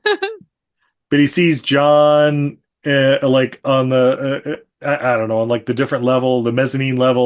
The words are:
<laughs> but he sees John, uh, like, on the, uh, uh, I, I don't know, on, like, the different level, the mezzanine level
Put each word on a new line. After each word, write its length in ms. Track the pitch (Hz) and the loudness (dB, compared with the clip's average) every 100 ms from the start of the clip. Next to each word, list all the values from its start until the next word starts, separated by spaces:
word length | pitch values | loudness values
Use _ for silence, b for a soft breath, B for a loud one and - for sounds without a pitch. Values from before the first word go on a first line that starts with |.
<laughs> 1040 | 415 403 392 427 _ _ _ _ _ _ _ | -4 -4 -6 -10 _ _ _ _ _ _ _
but 100 | 147 | 0
he 60 | 139 | 2
sees 340 | 165 175 147 | 2 0 0
John, 960 | - 139 147 147 147 151 151 147 143 - _ _ 151 | 0 2 4 4 4 4 2 0 -4 -8 _ _ -2
uh, 340 | 139 135 139 | 0 2 2
like, 380 | 139 131 127 - | 2 2 0 -4
on 240 | 135 135 131 | -2 0 0
the, 560 | 131 127 131 135 143 147 156 _ _ | 2 2 0 -4 -6 -8 -12 _ _
uh, 20 | 143 | -6
uh, 120 | 143 | -4
I, 140 | 123 | -2
I 20 | 117 | -2
don't 140 | 110 | -2
know, 100 | 110 | -2
on, 80 | 113 | -2
like, 180 | 117 - | -4 -4
the 80 | |
different 300 | 120 135 135 | -4 -4 -2
level, 400 | 120 127 127 127 | 0 0 0 -2
the 80 | 117 | -2
mezzanine 460 | 120 131 135 135 127 | -2 -2 -2 -4 0
level 260 | 127 123 | 0 2